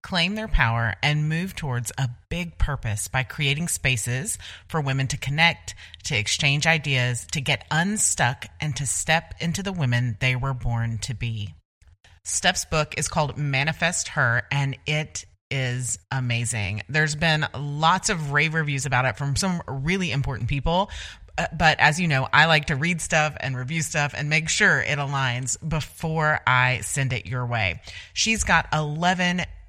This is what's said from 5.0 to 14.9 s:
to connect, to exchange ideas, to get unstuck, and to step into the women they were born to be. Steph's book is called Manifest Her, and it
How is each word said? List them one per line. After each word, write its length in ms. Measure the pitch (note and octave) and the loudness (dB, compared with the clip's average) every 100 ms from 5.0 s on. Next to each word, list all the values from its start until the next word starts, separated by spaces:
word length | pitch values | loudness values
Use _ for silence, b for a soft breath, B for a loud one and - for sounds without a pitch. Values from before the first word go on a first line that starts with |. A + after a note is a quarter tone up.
| C3+ | -2
to 100 | - | -4
connect, 560 | - D3 E3+ D#3 - - B B | -4 4 4 4 -10 -16 B B
to 120 | - B2+ | -4 -2
exchange 480 | G#2+ - D3 C#3+ | 0 0 2 2
ideas, 640 | E3 E3 C#3+ C3 B2 A#2+ - | 4 2 2 0 0 -2 -6
to 80 | D#3 | -6
get 260 | C#3 C#3 - | -2 -2 0
unstuck, 760 | D3+ F3+ G#3+ - - B2 C3+ - - | 0 0 0 -2 2 0 0 -10 -8
and 160 | D3+ C#3+ | -6 -4
to 100 | C#3 | -4
step 480 | - - D#3+ - - | -4 2 0 0 -6
into 240 | E3 E3 | -4 -4
the 80 | G3 | -4
women 440 | F#3 C3 A#2+ B2 G#2+ | -2 0 2 0 0
they 160 | C3 B2+ | 0 0
were 180 | C3+ | -2
born 440 | B2+ B2+ A#2 A2+ A2+ | -2 -2 -2 -2 -4
to 140 | - | -6
be. 440 | G#2+ A#2 A2 G2+ D#2 _ _ _ _ b b - | -6 -6 -6 -8 -12 _ _ _ _ b b -6
Steph's 360 | - F3+ F#3+ | 0 0 0
book 300 | - D#3+ D3+ - | -2 -2 -2 -2
is 80 | D3+ | -4
called 320 | - D3 - | 0 -2 -2
Manifest 680 | D3 C3+ C#3+ - E3+ F3+ - | -2 0 0 0 -2 -2 -4
Her, 400 | - B2+ A#2+ - | 0 2 2 0
and 260 | C#3+ C#3 C3 | -2 -2 -4
it 420 | - | -4